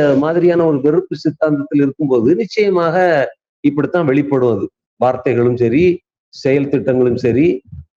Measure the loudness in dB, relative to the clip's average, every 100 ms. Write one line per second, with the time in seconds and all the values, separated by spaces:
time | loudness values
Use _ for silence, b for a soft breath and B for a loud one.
0 | 2 2 0 2 2 2 0 2 2 0
1 | -2 -6 -6 -2 -2 -2 -2 0 0 -2
2 | -2 0 2 0 -2 -2 0 0 0 0
3 | 2 0 -2 -8 _ _ -2 -2 -2 0
4 | 0 0 0 0 0 0 -4 _ _ -2
5 | -2 0 -2 0 0 0 0 2 0 0
6 | _ _ _ -6 -2 0 0 -2 0 0
7 | 0 0 -2 0 0 -2 -8 -20 -20